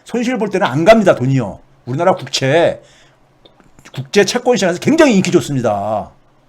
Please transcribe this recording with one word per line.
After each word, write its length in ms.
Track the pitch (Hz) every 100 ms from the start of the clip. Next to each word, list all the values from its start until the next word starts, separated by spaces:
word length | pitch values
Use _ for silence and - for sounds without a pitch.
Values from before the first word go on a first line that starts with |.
손실 340 | - 233 240 240
볼 120 | 208
때는 180 | 185 135
안 180 | 139 180
갑니다, 300 | 226 185 139
돈이요. 440 | 127 135 101 85 _ _ 120
우리나라 280 | 139 180 -
국채, 680 | 131 - 131 165 156 - _ _ _ _ _ _ _ _ _ - -
국제 320 | - 135 202 202
채권 300 | 240 247 226
시장에서 240 | 185 175
굉장히 360 | - 330 294 190
인기 160 | 180
좋습니다. 800 | 160 135 135 113 101 104 104 85 _ _ _